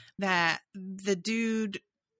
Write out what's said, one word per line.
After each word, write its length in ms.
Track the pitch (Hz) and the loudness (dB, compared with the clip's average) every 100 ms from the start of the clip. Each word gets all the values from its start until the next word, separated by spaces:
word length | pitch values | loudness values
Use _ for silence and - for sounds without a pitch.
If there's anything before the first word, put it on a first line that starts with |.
| - - | -18 -4
that 400 | 190 180 170 - - | 2 4 4 0 -6
the 420 | 196 190 190 196 190 | -14 -12 -6 -2 0
dude, 640 | 208 226 226 220 214 190 - _ _ _ | 0 0 2 0 -2 -6 -14 _ _ _